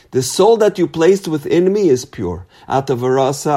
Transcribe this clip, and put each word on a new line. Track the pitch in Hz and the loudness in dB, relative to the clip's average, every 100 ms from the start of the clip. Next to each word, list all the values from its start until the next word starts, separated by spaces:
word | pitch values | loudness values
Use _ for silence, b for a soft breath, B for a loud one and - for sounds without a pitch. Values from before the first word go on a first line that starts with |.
| b | b
The | 127 | -4
soul | 135 - 208 226 | -2 2 4 4
that | 208 - | 2 0
you | 160 | -2
placed | 160 165 196 175 | 2 2 2 0
within | 151 - 160 185 | -6 -2 0 2
me | 208 180 | 2 2
is | 127 | 0
pure. | - - 90 87 92 b b | -2 -10 -8 -8 -14 b b
Ata | 135 143 | -4 -2
varasa, | 120 127 131 131 143 160 | -4 -2 0 0 -2 -2